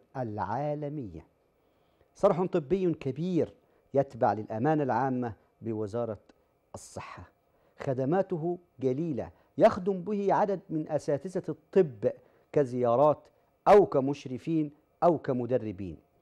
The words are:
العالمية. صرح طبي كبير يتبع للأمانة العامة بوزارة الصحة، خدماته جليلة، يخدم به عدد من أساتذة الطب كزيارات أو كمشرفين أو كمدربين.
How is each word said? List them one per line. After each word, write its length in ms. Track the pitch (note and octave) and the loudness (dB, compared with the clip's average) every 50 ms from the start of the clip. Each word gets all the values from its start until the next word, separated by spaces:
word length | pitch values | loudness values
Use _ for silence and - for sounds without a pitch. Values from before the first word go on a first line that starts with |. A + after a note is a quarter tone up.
| _ _ - C#3 | _ _ -10 -8
العالمية. 1080 | B2+ A#2 G#2 G#2+ G2 F2+ A2 B2 D3 D3+ D3 D3 D3 C#3+ D3 D#3 B2+ - D3+ D#3 - _ _ _ _ _ _ _ _ _ _ _ _ _ _ _ _ _ _ | -8 -6 -6 -6 -6 -4 -4 -4 -4 -4 -6 -6 -6 -8 -8 -10 -10 -12 -14 -16 -18 _ _ _ _ _ _ _ _ _ _ _ _ _ _ _ _ _ _
صرح 300 | - - G3+ G3+ C#3+ A#3+ | 2 2 4 4 2 0
طبي 480 | - - F3+ D3 C3+ F3 G3 F#3 F3 D#3 | 0 -2 -2 -2 0 -2 0 0 0 -2
كبير 600 | - - C3+ B2 D3 E3 F#3 F#3 D#3+ B2 - - _ _ _ _ _ _ _ - | -2 -4 -6 -6 -4 -4 -2 0 0 0 0 -4 _ _ _ _ _ _ _ 0
يتبع 400 | C3+ C3+ C3+ - A#2 B2 A2+ G#2 | 0 0 0 -2 0 0 0 0
للأمانة 500 | G#2 G#2+ - A2 A2 A#2 D3+ D#3 D3+ D3 | -2 -4 -8 -6 -2 0 0 2 2 0
العامة 500 | B2+ A#2 A2+ C3 C3+ B2+ B2 B2 A#2+ G2+ - _ _ _ _ | 0 0 0 0 0 -2 -2 -4 -6 -8 -12 _ _ _ _
بوزارة 580 | - A2 A2+ G#2+ G#2+ G2+ G2 A#2+ A#2+ A2+ G#2 G#2 _ - _ _ _ _ _ _ _ _ - | -8 -6 -6 -4 -6 -4 -4 -4 -4 -4 -6 -10 _ -20 _ _ _ _ _ _ _ _ -18
الصحة، 480 | - - - - - - - - - F2+ - _ _ _ _ _ _ _ _ _ - | -18 -18 -16 -16 -16 -14 -14 -16 -18 -20 -20 _ _ _ _ _ _ _ _ _ -8
خدماته 800 | - C#3 C3 A#2+ C3 C3 E3 G3 F#3+ G3 F#3+ D#3+ D3+ F3 F3 F3+ - _ _ - | -6 -4 -4 -2 0 0 0 0 0 -2 -4 -4 -4 -4 -6 -6 -10 _ _ -4
جليلة، 520 | A#2 C3 B2+ C3+ E3+ E3+ C#3+ A2 F#2 - - _ _ _ _ - | -4 -2 -2 -2 -4 -4 -4 -6 -8 -10 -14 _ _ _ _ 4
يخدم 440 | E3+ A3+ A3 G#3+ F3+ G3+ G3 F#3 | 4 4 4 2 -2 -4 -4 -4
به 320 | E3+ G3 G#3+ G3 G3+ G3 E3+ | -4 -6 -4 -2 0 0 2
عدد 260 | C#3+ G3 G3+ G3 E3+ - - | 2 2 0 -2 -6 -6 -6
من 200 | E3 D#3 D#3 - | -6 -6 -4 -4
أساتذة 540 | D#3+ C#3+ - - D3 C#3 - F#3+ F3+ F#3 D#3+ - | -6 -4 -2 -2 -2 -2 -4 -6 -6 -6 -6 -6
الطب 640 | C#3+ - _ _ - G3 F#3 D3+ A#2+ G#2 A2 B2 - - - _ _ _ _ _ | -8 -10 _ _ 4 4 4 4 0 -2 -2 -2 -2 -4 -10 _ _ _ _ _
كزيارات 760 | - D#3 C#3+ B2 B2 B2+ A#2+ A#2+ A#2 B2 C#3+ D3+ C#3+ - - _ _ _ _ _ _ _ _ - | 0 2 2 2 0 0 2 2 4 6 6 4 4 2 -4 _ _ _ _ _ _ _ _ 8
أو 180 | F#3+ G#3 F3+ | 10 10 8
كمشرفين 880 | - - C#3+ C3 C#3 C#3+ - - C3 B2+ A#2 - - E3 D#3+ D3+ D3 C#3+ _ _ _ _ _ - | 8 4 0 0 0 -2 -4 -8 -10 -10 -8 -6 -2 -2 -2 -2 -4 -6 _ _ _ _ _ 2
أو 140 | F3 E3+ C3 | 2 2 2
كمدربين. 800 | - - C3 B2 A#2+ A#2 C3 B2 A2 G#2+ G2 F#2+ G2+ F2+ D#2 - _ _ _ _ | 0 -2 -2 -2 -2 -2 -2 -2 -2 -4 -8 -8 -10 -10 -12 -14 _ _ _ _